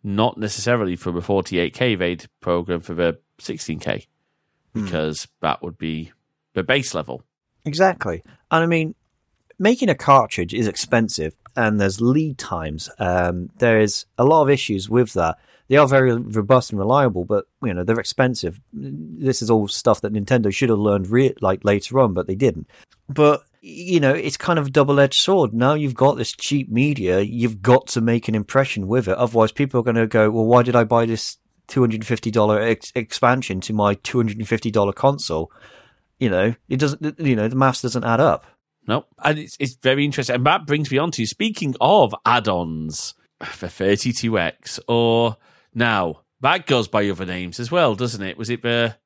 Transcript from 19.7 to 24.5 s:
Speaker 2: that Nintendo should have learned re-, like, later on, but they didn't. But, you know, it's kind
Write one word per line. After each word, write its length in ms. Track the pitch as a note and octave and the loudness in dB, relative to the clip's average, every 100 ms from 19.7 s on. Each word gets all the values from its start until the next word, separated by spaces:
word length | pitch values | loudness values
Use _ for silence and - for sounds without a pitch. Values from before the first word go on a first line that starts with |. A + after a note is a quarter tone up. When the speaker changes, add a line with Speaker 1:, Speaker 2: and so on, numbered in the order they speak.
| - - G#2 | -2 0 0
Speaker 2:
that 100 | G#2 | 0
Nintendo 400 | G#2+ G2 B2+ G2+ | -4 0 0 2
should 160 | F#2+ B2+ | 0 2
have 100 | G#2+ | 2
learned 300 | G#2 G2+ F#2 | 2 0 2
re-, 260 | A#2 C3+ - | 2 2 2
like, 240 | G2 F#2+ | -2 0
later 340 | G#2 G2+ - C3 | 0 0 0 0
on, 140 | B2 | 2
but 160 | F2+ F2+ | 0 -4
they 80 | F#2+ | 0
didn't. 320 | B2+ D#2+ - _ _ _ _ | 0 -2 -12 _ _ _ _
But, 340 | C#3+ D3 C#3+ _ _ | 2 2 2 _ _
you 360 | - D#3+ F3+ F3 | -20 -16 0 2
know, 140 | C#3 | 2
it's 240 | D3+ D3 - | 0 -2 -6
kind 220 | - | -2